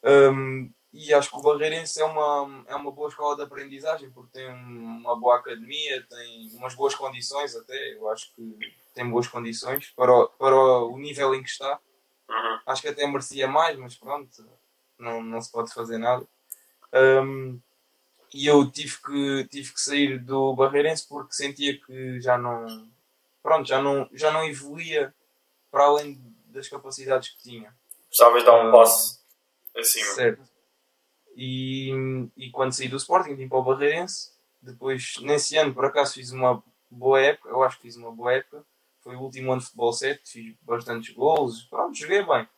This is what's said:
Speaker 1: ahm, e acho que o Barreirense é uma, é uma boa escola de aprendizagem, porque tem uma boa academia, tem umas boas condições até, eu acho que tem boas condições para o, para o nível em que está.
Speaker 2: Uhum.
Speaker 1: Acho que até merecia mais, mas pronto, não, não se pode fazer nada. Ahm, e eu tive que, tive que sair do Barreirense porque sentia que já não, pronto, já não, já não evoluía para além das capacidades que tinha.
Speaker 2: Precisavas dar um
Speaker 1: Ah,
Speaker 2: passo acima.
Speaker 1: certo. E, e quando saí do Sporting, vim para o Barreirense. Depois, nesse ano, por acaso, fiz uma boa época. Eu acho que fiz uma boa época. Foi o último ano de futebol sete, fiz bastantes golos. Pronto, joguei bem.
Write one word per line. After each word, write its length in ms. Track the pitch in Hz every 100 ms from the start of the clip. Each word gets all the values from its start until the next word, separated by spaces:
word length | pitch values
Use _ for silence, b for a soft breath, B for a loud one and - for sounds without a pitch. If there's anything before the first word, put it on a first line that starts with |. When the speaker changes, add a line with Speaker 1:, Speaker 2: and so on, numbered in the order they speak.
Speaker 1:
ahm, 640 | - 139 139 135 135 131 127 _ _
e 200 | 156 147
acho 180 | 147 143
que 60 | 143
o 60 |
Barreirense 580 | 143 147 156 160 160 -
é 40 |
uma, 600 | 156 156 151 143 139 135 -
é 60 | 139
uma 140 | 143
boa 160 | 135 147
escola 260 | 147 147 147
de 60 |
aprendizagem, 640 | 147 135 139 139 156 160 131
porque 280 | 127 120 131
tem 100 | 131
uma 720 | 123 123 120 113 113 117 113
boa 180 | 123 120
academia, 720 | - 113 113 147 151 131 120
tem 400 | 120 120 117 113
umas 200 | 117 127
boas 200 | 123 139
condições 600 | - 165 165 - 139 143 -
até, 380 | - 131 135
eu 140 | 107 110
acho 240 | 110 -
que 240 | _ 113 107 104 _ _
tem 160 | - 120
boas 160 | 117 117
condições 640 | 120 117 113 127 139 -
para 220 | - 123
o, 140 | 123 -
para 260 | _ 135 135
o 400 | 131 127 117 131
nível 380 | 143 139 139
em 80 | 131
que 80 | 127
está. 280 | - 139 143 _ _ _ _ _
Speaker 2:
Uhum. 300 | 113 113 117 -
Speaker 1:
Acho 160 | 131
que 60 | 151
até 180 | 143 143
merecia 400 | 139 131 135 131
mais, 280 | 143 165 143
mas 180 | 127 123
pronto, 520 | 120 143 135 _ 110 _ _ _ _ _
não, 240 | 120 117
não 180 | 113 113
se 100 | 113
pode 220 | 117 113
fazer 240 | - 113 113
nada. 280 | 117 123 - _ _ b b b _
Ahm, 680 | 131 131 135 135 135 131 123 _ _ _ _ _ _ _
e 140 | 139 143
eu 240 | 147 135
tive 260 | 135 151 -
que, 400 | - 143 139 139 131
tive 220 | 139 131
que 60 | -
sair 380 | - 143 143 131
do 360 | 123 135 135
Barreirense 520 | 127 135 143 147 160 -
porque 280 | 143 135
sentia 440 | - 143 139 143 -
que 420 | _ 131 131 127
já 160 | 127 123
não, 500 | 123 117 113 113 110 _ _ _ _ _
pronto, 260 | - 160 131
já 140 | 135
não, 260 | 139 139 131
já 160 | 127 151
não 140 | 156
evoluía 680 | 160 139 139 151 165 156 135 _ _ _ _ _ _
para 140 | 131
além 340 | 143 147 147 135 120 - _
das 220 | 135 -
capacidades 600 | 143 135 131 135 131 -
que 120 | -
tinha. 340 | 120 120 107 _ _ - _
Speaker 2:
Precisavas 360 | - 120 120
dar 100 | 120 117
um 40 | 113
Speaker 1:
Ah, 40 |
Speaker 2:
passo 480 | 117 113 - - - _ _ _ _ - 117
acima. 300 | 113 113 104
Speaker 1:
certo. 280 | 101 120 110 135 _ _ _ _ _ _ _ _ -
E, 520 | 131 131 131 131 135 135 131 131 120 -
e 140 | 127
quando 220 | 131 131
saí 160 | 127 131
do 80 | 135
Sporting, 380 | - 180 151
vim 140 | 139 131
para 100 | 131
o 40 |
Barreirense. 680 | 127 135 143 160 185 - - _ _ _
Depois, 540 | 127 120 131 131 123 -
nesse 360 | 123 147 - 151
ano, 160 | 156
por 100 | 127
acaso, 300 | 135 143 139
fiz 160 | - 123
uma 320 | 127 127 120 _ _ _
boa 300 | 123 127 135
época. 300 | 135 147 113
Eu 120 | 120
acho 140 | 131 -
que 60 |
fiz 140 | 120 117
uma 140 | 117
boa 220 | 113 120
época. 320 | 131 - 147 147 _ _ _
Foi 120 | - 127
o 40 |
último 320 | 131 131 131
ano 80 | 127
de 60 | 123
futebol 260 | - 117
sete, 300 | 117 131 143 -
fiz 260 | 117 113 113
bastantes 520 | - 117 117 117 113
golos. 480 | - 139 160 131 113
Pronto, 300 | - - - -
joguei 260 | 151 196
bem. 240 | 180 131 113